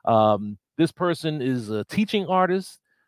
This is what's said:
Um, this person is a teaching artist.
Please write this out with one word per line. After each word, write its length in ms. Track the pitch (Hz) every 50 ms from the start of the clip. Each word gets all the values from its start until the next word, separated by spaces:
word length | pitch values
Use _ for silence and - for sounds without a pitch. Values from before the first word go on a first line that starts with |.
| _
Um, 540 | - 113 110 107 107 107 98 104 104 104 - _ _ _
this 160 | - 165 160 -
person 480 | - 180 175 165 - - 151 151 151
is 300 | 123 131 131 123 110 104
a 140 | 110 107 104
teaching 420 | - - - 214 202 - 208 190
artist. 540 | 147 185 185 185 180 180 190 185 - - _ _ _ _ _ _